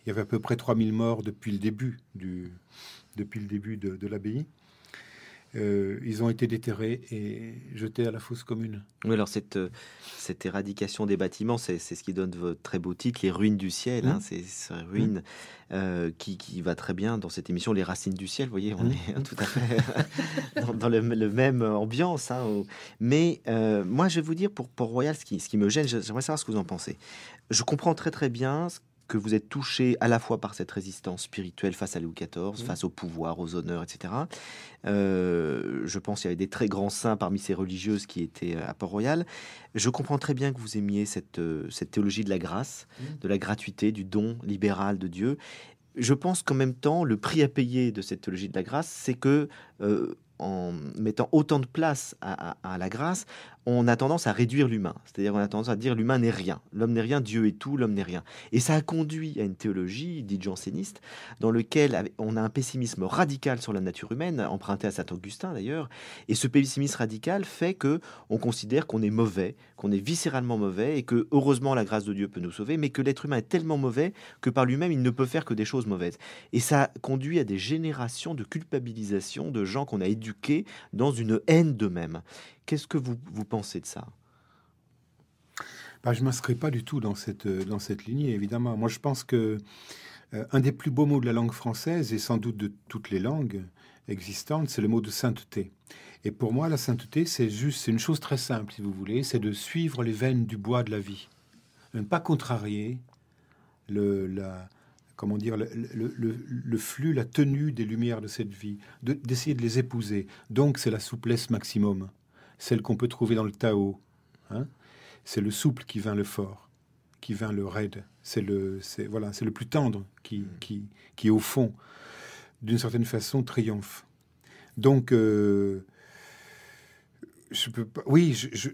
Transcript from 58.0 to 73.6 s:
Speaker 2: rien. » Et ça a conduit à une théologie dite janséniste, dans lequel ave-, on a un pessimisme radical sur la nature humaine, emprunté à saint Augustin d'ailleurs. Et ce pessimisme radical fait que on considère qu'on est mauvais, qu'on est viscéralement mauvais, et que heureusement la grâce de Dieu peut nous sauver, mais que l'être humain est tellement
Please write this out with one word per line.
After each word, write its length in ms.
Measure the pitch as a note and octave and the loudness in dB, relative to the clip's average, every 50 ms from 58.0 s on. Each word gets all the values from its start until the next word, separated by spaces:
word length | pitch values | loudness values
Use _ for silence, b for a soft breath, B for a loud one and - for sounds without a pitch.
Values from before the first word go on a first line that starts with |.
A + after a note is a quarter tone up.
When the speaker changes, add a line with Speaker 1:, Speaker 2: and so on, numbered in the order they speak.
| F#2 | -2
Speaker 2:
rien. » 180 | F2+ F2+ F2+ B B B B B B | -4 -6 -8 B B B B B B
Et 80 | A2 B2 | 2 2
ça 140 | - - D#3 | 4 4 4
a 40 | D#3 | 4
conduit 600 | D3+ - E3+ D#3+ D#3 D3 D#3+ D#3 D#3+ D#3 - - | 2 2 0 0 0 0 -2 -4 -6 -4 -2 -2
à 40 | G#2 | -2
une 120 | G2 F2+ | -2 -4
théologie 680 | - - G#2+ F#2 F#2 F2+ F2+ G2+ B2+ D#3+ F3+ E3 C#3+ | -4 -4 -2 -2 -2 -2 -4 -4 -6 -6 -6 -6 -6
dite 200 | G#2+ G2 G2+ F#2 | -4 -4 -4 -4
janséniste, 580 | F2 G2+ F#2 - - - - F3 G3 - - B B B B B B B B - | -2 -4 -6 -6 -6 -6 -6 -6 -6 -8 -12 B B B B B B B B 0
dans 100 | - A2+ | 2 2
lequel 460 | A2+ A#2 A2 - - D#3 D3 C3+ A2+ | 4 2 2 4 4 6 6 6 4
ave-, 140 | E2 G#2 - - - | 0 -2 -4 -6 -4
on 180 | A2 G#2+ A2 | -4 -2 0
a 60 | A2 | 0
un 60 | A2 A2 | 0 0
pessimisme 520 | - C#3+ B2+ - - B2+ B2 A2+ - F#2 | 0 -2 -2 -2 -2 -4 -4 -4 -2 -2
radical 580 | F#2 F#2+ - D#3+ F#3 C#3+ C#3 C3 - C#3 B2 A#2+ | -2 0 2 2 2 2 0 0 0 0 0 0
sur 120 | - - | -2 -2
la 80 | G#2 F#2+ | -2 -2
nature 320 | F#2+ F#2 F2+ - G#2 G#2 | -2 -2 -4 -6 -6 -6
humaine, 280 | A#2 C#3 E3+ F3+ D#3+ A#2+ | -4 -2 -2 -2 0 -2
emprunté 460 | G2 - F#2 G2 - G#2 G2 G2 - | -2 -2 -4 -4 -2 -4 -2 0 -2
à 60 | G2+ | -2
saint 140 | - F#2 E2+ - | -2 -4 -6 -6
Augustin 420 | F2+ F2+ F#2 G2+ - - - F#3 | -8 -8 -10 -12 -10 -8 -8 -6
d'ailleurs. 360 | D#3+ G#2+ G2 B2+ D3+ D#3+ C#3+ B2 B B B B B B B - | -6 -6 -4 -4 -4 -4 -6 -6 B B B B B B B 0
Et 80 | B2+ | 0
ce 100 | - - | 2 2
pessimisme 520 | B2+ A#2+ C#3+ C#3 C3 - C#3 C#3 C3+ - - | 4 6 6 6 4 2 0 -2 0 0 -2
radical 460 | A#2 A2 G#2+ A2 - E3 F#3+ G3+ F3+ | -2 -2 -4 -4 -2 0 0 0 -2
fait 300 | - - - E3+ F3 F#3+ | -4 -4 -2 0 0 0
que 240 | - - C#3 D3+ F3+ B B B B B - | 0 2 2 2 0 B B B B B -4
on 80 | A2 A2+ | -2 0
considère 480 | - A#2+ A#2 - - G#2+ C3 D#3 D#3 | 0 0 -2 -2 -2 0 2 2 2
qu'on 160 | - A2+ A2 | 2 0 2
est 80 | A2 G#2 | 2 2
mauvais, 460 | G#2+ A2+ A#2 G#2+ E2+ G2 F2+ - b b b b b | 4 4 4 4 2 0 -2 -2 b b b b b
qu'on 160 | - - G2+ | -4 0 0
est 80 | G2+ G2 | 2 2
viscéralement 600 | G2 C#3 E3+ - - D#3+ C3+ C3 B2 A#2+ A#2 G#2+ | 0 0 -2 0 0 0 0 0 0 0 0 0
mauvais, 400 | G2+ G2 F2+ G2 A2+ C#3+ D#3 C3+ | 0 0 0 0 0 0 0 0
et 40 | |
que 240 | A#2 - A#2+ A#2+ - - | 0 2 2 2 4 4
heureusement 420 | C#3+ C#3 C3 C#3+ C3+ A#2+ C3+ C3+ C3 | 4 6 6 6 6 4 4 2 2
la 100 | A#2+ G#2+ | 2 2
grâce 200 | F#2+ A2 G#2+ G2+ | 2 0 0 0
de 80 | G#2 | -2
Dieu 160 | G2 G2 G2+ G2 | -2 -2 -2 -4
peut 120 | - F2+ | -4 -6
nous 120 | F2 F2 | -6 -6
sauver, 240 | - - G#2 B2+ D#3+ | -6 -6 -4 -2 0
mais 140 | D#3+ D3+ B2+ | 0 0 0
que 120 | - C#3 | 0 0
l'être 220 | B2+ C#3+ C3+ - - | 2 2 0 0 -2
humain 140 | D3 C#3 A#2 | -2 0 -2
est 100 | - - | 0 2
tellement 300 | F#3 E3+ | 0 0